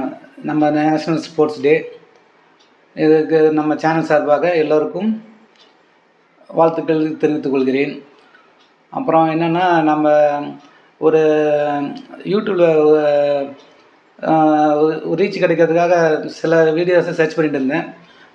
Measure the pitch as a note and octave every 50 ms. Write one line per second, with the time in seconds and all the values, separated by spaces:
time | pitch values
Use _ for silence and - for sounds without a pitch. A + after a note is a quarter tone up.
0 | C3 C3+ - - - - - - - D3+ D3 D3+ D3+ D3+ D3+ D3+ D3+ D#3 D#3 D3+
1 | - E3+ D#3+ C#3+ - - - D#3 D3+ D3+ - C3 C3 D3 D#3+ D#3 - - - -
2 | - _ _ _ _ _ _ _ _ _ _ _ _ _ _ _ _ _ - -
3 | D#3 D#3 D#3 D#3 D3+ C#3+ D#3+ D#3 D#3 D#3 D#3 D#3 D3+ D3+ D3+ - E3 D#3+ D#3+ E3
4 | D#3 D#3 D#3 D3 C3+ C#3+ D3 C#3 D3+ F3+ F3 D#3+ D3+ D3 D3+ D3+ D3+ - - F3
5 | G3+ A3 A3 - - - - _ _ _ _ _ _ _ _ _ _ _ _ _
6 | _ _ _ _ _ _ _ _ _ - - D#3+ E3 E3 D#3+ D#3+ C#3+ E3 D#3+ D#3
7 | D#3 D#3 D3+ - D#3 D3+ D3+ C3+ B2+ C#3 C3+ C3+ C3 B2+ B2+ C3+ C#3+ - - -
8 | - - _ _ _ _ _ _ _ _ _ _ _ _ _ _ _ _ - -
9 | C3 C#3+ D#3+ D#3+ D#3+ D#3+ D#3 D#3+ E3+ E3 E3 F3 F#3 F3+ E3+ E3 D#3 D#3 D#3 D3+
10 | D3+ D3+ D3+ D3+ D3 D3 C#3+ C#3+ C#3+ C#3+ C#3 - - - _ _ _ _ _ -
11 | D3 D#3 D#3+ D#3 D#3 D#3 D#3 D3+ D3+ D3+ D3 D3 D3 D3 D3 C#3+ C#3+ C3+ B2+ -
12 | - - - - - E3 F#3+ G#3+ G#3 G#3+ F#3+ F3 F3 E3 D#3 D#3 D3+ D3+ D#3 D3+
13 | D3+ D3 D3 C#3+ C#3+ C#3+ C#3+ C#3+ C#3 C3+ - - - - _ _ _ _ _ _
14 | _ _ _ - - - D#3+ D#3+ D#3 D#3 D#3 D3+ D3+ D3+ D3+ D3 D#3 D#3 D#3+ D#3
15 | - E3+ E3 D#3 G3+ G3 - - F3+ E3+ E3 D#3+ E3 D#3 D#3+ E3+ F3 F3 F3+ E3+
16 | E3 D#3 D#3 C#3+ D#3 D#3 - - - E3 E3 E3 D#3+ D#3 D#3 E3 F3 F3+ F3+ E3+
17 | C#3 E3+ D#3+ D#3+ D#3+ D#3 - E3 D#3 D3 C#3 C#3 C3 C3 D3+ E3+ - - - -
18 | - - - - - - _